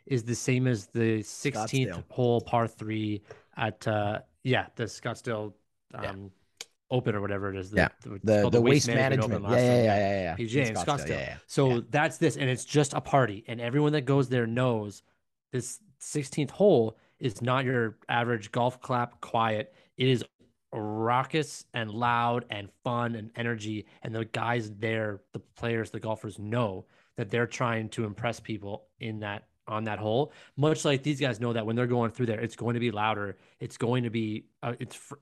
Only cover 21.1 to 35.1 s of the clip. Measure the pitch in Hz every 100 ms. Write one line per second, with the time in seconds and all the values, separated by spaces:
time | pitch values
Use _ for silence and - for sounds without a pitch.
21.1 | 123 131 160 151 - - 127 110 104 120
22.1 | 117 120 120 120 104 101 - 135 120 120
23.1 | 117 107 120 117 117 104 110 - - 127
24.1 | 113 113 - 113 120 107 104 110 113 107
25.1 | 101 - - - - 120 117 107 113 113
26.1 | 110 110 98 104 117 113 92 - _ _
27.1 | - 110 117 117 - 123 113 110 - 110
28.1 | 101 120 113 - 110 101 101 - _ 117
29.1 | 107 104 101 - _ - 107 110 104 107
30.1 | 113 147 - - - 147 160 156 135 143
31.1 | 139 143 104 120 113 107 117 123 120 113
32.1 | - 120 110 117 - 113 120 120 104 107
33.1 | 104 101 92 _ _ 117 - 127 127 120
34.1 | 113 110 107 - _ 127 123 127 - -